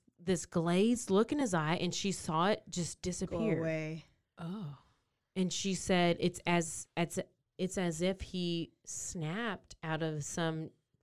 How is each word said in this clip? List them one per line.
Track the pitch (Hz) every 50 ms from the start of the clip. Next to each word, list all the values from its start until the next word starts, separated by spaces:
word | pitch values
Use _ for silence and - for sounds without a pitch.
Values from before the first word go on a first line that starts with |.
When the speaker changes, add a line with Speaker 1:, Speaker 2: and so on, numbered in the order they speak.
| _ _ _ _
Speaker 1:
this | 175 170 185 160 -
glazed | - - 175 165 170 175 180 202 226 247 226 - -
look | 190 196 233 247
in | 302 294
his | 277 226 180
eye, | 165 151 151 170 -
and | - 175 -
she | - - 196
saw | 180 - - - 160 156 175 196
it | 214 - - -
just | - 180 170 147 - _
Speaker 2:
Go | - 185
Speaker 1:
disappear. | 180 - 185 - - 247 226 220 175 160
Speaker 2:
away. | 160 160 160 156 156 156 160 160 - _ _ _ _ _ _ -
Speaker 3:
Oh. | 175 165 185 220 196 147 139 - _ _ _ _ _ _ _ _ _ _ -
Speaker 1:
And | 180 185 180
she | - - - 196 190
said | 180 - - 190 180 175 170 170 -
it's | - - 175 - -
as, | 175 175 170 165 165 - - - _ -
it's, | - 180 165 - 185 - - _ _ _ _ _ -
it's | 185 185 - 196
as | 185 175 165 156 175
if | 185 196 190
he | - - - 185 180 175 170 170 165 - _ _ _
snapped | - - - - - - 185 156 151 170 214 240 226 185 - - - - -
out | - 160 160 156 165
of | 160 156 151 143
some | - - - 170 160 160 160 160 - _ _ _ _ _ _